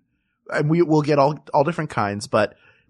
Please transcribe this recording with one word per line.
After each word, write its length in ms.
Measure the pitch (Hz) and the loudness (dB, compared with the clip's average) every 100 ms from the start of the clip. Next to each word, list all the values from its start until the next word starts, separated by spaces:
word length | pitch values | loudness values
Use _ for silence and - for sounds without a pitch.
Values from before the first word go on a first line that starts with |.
| _ _ _ _ - | _ _ _ _ -10
and 160 | 127 147 | -4 0
we 120 | 165 | 2
will 200 | 165 156 | 2 2
get 160 | 147 147 | 2 2
all, 220 | 139 151 - | 2 0 -4
all 100 | 151 | -2
different 260 | 147 170 156 | 0 -2 -6
kinds, 380 | - 104 101 - | -4 -4 -4 -4
but 280 | 117 104 - _ _ - | -2 -2 -4 _ _ -4